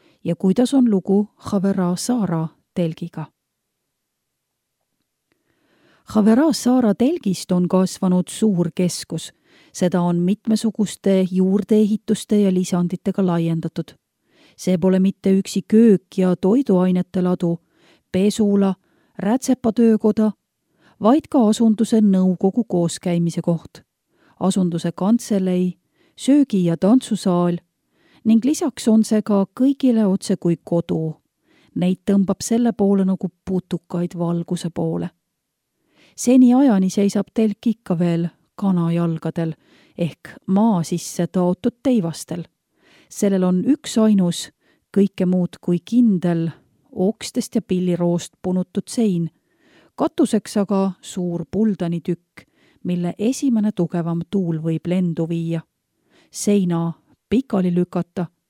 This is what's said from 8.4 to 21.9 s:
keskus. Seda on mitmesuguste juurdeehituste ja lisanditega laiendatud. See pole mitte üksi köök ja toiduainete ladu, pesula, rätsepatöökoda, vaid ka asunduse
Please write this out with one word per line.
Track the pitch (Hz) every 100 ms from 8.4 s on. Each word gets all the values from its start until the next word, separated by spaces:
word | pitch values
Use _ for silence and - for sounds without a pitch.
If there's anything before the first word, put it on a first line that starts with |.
| 220 175 170 -
keskus. | 180 - - 165 - _ _ _ _
Seda | - 180 180
on | 175 175
mitmesuguste | 175 214 - 220 226 - 202 - 196 190 185
juurdeehituste | 185 185 202 185 214 208 214 - 208 - 208
ja | 202
lisanditega | 185 185 180 175 185 - 190 185
laiendatud. | 170 165 165 160 - - - _ _ _ _ _ _
See | - 180
pole | 185 185
mitte | 190 - 190
üksi | 190 - 190 -
köök | 214 233 185 - -
ja | 185 180
toiduainete | 185 247 269 180 185 180 175 185
ladu, | 180 180 175 170 _ _ _ _ _
pesula, | 185 208 - 208 202 196 185 _ _ _ -
rätsepatöökoda, | 190 254 - 254 226 214 226 220 214 214 214 - _ _ _ _ _ _
vaid | 208 294 -
ka | 294 214
asunduse | 220 226 208 226